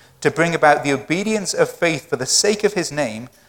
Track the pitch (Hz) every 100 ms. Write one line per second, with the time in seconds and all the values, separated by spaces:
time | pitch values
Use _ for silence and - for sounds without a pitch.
0 | - _ 147 156 165 160 151 147 135 135
1 | - 170 208 214 185 - 156 - 170 160
2 | - 127 127 - 202 214 202 180 160 147
3 | 127 107 127 -